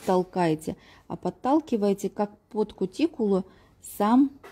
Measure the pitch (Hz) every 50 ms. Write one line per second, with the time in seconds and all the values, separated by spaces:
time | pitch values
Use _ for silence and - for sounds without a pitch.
0 | - - 185 185 180 - - 185 175 165 156 156 - - - - - - - -
1 | - - 170 165 - 180 180 - - 247 285 320 311 - 247 214 202 202 196 196
2 | - 190 - - 208 208 - - _ _ - 214 214 208 - - 190 185 - -
3 | 285 330 - - 226 202 196 185 190 - - - - _ _ _ - - - -
4 | 202 208 233 262 285 269 - - - -